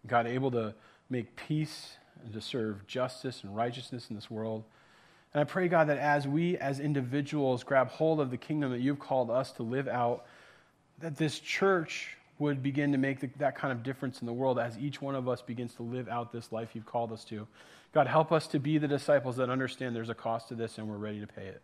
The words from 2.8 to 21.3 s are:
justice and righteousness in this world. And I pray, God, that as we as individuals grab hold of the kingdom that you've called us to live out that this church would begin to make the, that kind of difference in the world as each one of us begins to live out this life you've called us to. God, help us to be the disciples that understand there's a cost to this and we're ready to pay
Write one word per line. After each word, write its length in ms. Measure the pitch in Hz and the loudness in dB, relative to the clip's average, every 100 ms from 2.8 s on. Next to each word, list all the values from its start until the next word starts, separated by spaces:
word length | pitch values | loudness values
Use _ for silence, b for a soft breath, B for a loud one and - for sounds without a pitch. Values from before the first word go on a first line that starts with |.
| 98 | -6
justice 580 | 131 127 - 135 123 | -2 -2 -2 -8 -8
and 100 | 98 | -8
righteousness 540 | 104 123 131 123 123 - | -2 -2 -2 -10 -12 -8
in 80 | 104 | -10
this 140 | - | -8
world. 340 | 110 113 110 110 b b b b b b | -6 -4 -6 -8 b b b b b b
And 80 | 147 | 0
I 20 | |
pray, 240 | 143 190 180 | 2 2 4
God, 200 | 170 151 | 6 6
that 100 | 139 | 4
as 280 | 147 147 135 | 4 4 4
we 300 | 147 170 175 | 2 2 0
as 240 | 139 139 | -2 -2
individuals 840 | 147 143 123 143 143 151 135 123 | 0 0 0 -2 0 2 2 2
grab 260 | - 139 123 | 4 4 4
hold 320 | - 156 156 | 2 2 4
of 100 | 135 | 2
the 80 | 123 | -2
kingdom 340 | - 151 139 | -4 0 0
that 80 | 123 | 2
you've 180 | 131 143 | 0 0
called 320 | - 135 117 | 0 0 2
us 220 | 123 131 | 0 0
to 100 | - | -4
live 240 | 113 131 131 | -2 -2 0
out 380 | 123 120 123 B B B B B B _ - | 2 2 0 B B B B B B _ -12
that 140 | 165 143 | -10 -2
this 220 | 156 - | -2 -2
church 760 | - - 196 185 156 - - - _ _ | -4 2 4 4 2 -6 -10 -14 _ _
would 240 | 147 139 | 0 2
begin 300 | 135 139 143 | 0 2 2
to 60 | 139 | 4
make 220 | 139 135 | 2 0
the, 80 | 131 135 | -6 0
that 180 | 143 - | -2 0
kind 160 | 143 | -2
of 100 | 120 | -2
difference 380 | 123 131 131 - | -4 -4 -6 -6
in 60 | 120 | -6
the 60 | |
world 260 | 120 131 123 | 0 2 2
as 200 | 117 113 | 0 -4
each 240 | 143 - | -6 -4
one 120 | 139 | -4
of 140 | 139 127 | -2 -2
us 140 | 120 | -2
begins 320 | - 120 120 | -4 -6 -6
to 80 | - | -8
live 260 | 117 127 113 | -6 -6 -4
out 240 | 120 117 | -4 -4
this 180 | 117 - | -10 -6
life 200 | 113 113 | -6 -6
you've 120 | 120 107 | -10 -4
called 260 | 120 117 | -2 -2
us 120 | 110 | -6
to. 220 | - 107 110 B B B B | -10 -10 -10 B B B B
God, 140 | 156 135 | 4 6
help 260 | 160 156 | 4 4
us 140 | 160 - | 2 2
to 100 | 151 | -2
be 200 | 139 156 | 2 2
the 100 | 147 | 4
disciples 480 | 139 - 143 127 123 | 0 4 4 4 0
that 140 | 127 | 0
understand 440 | 131 131 - 127 | 0 -2 -4 -4
there's 140 | 117 113 | -4 -4
a 60 | |
cost 340 | 113 117 113 - | -4 -2 -2 -4
to 60 | |
this 240 | 117 113 - | -6 -6 -6
and 100 | 110 | -8
we're 80 | 104 | -6
ready 240 | 107 104 | -6 -6
to 60 | |
pay 200 | 104 | -10